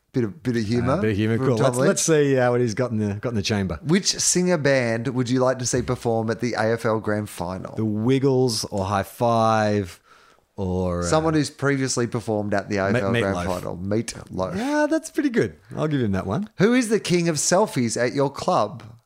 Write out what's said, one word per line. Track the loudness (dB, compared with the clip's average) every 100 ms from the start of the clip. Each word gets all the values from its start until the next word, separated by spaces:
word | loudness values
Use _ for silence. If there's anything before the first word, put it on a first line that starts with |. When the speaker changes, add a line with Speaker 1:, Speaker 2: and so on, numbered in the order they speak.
| _
Speaker 1:
Bit | -2
of, | -2 -2
bit | -2 -2
of |
humour | 0 0 0
Speaker 2:
Uh, | 0
bit | 0
of | 0
humour, | 2 2
Speaker 1:
from | 2
Speaker 2:
cool. | 2
Speaker 1:
Tom | 2
Speaker 2:
Let's, | 2
Speaker 1:
Lynch. | 2
Speaker 2:
let's | 2
see, | 2 4 4 4
uh, | 4
what | 4
he's | 0
got | 0 -2
in | 0
the, | -2 -2
got | -4
in | -4
the |
chamber. | -2 0 -2 -4
Speaker 1:
Which | 0 0 0 -2
singer | 0 0 2 2
band | 2 2 2 -2 -2
would | -2 0
you | 2
like | 2 0
to | -2
see | -2
perform | -2 -2 0 0 0
at | -2
the | -4
A | -2 0
F | 0 0
L | 0
Grand | 0 -2 -4
Final? | -6 -6 -6 -8 -4
Speaker 2:
The |
Wiggles | -2 0 2 2 4 2 2 0 -4
or | -4 0
High | 0
Five | -2 0 2 4 4 4 2 2 -2 -8 _ -20 _ _ _ -8
or, | -4 -2 0 -2
uh, |
Speaker 1:
Someone | 0 2 2
who's | 2 0
previously | -2 0 0 0 -2 -2
performed | -2 -2 -2 0
at | -2 0
the | 0
A | 2
F | 2
L | 2
Speaker 2:
Me-, | 0
Speaker 1:
Grand | 0 0
Speaker 2:
Meatloaf. | -2
Speaker 1:
Final. | -4 -6 -6
Meatloaf. | -2 -2 -2 -10 -10 -4 -4 -2
Speaker 2:
Yeah, | -2 0 0
that's | 0 -2
pretty | -2 0
good. | 0 0 -4 -12 -4
I'll | -2
give | 0
him | 0
that | 0 -2
one. | -4 -4 0
Speaker 1:
Who | 2
is | 4 2
the | 0
king | 0 0 0
of | -2
selfies | 2 2 2 0 -2 0
at | -2
your | 0 -2
club? | -2 0 0 0 -4 -16 -20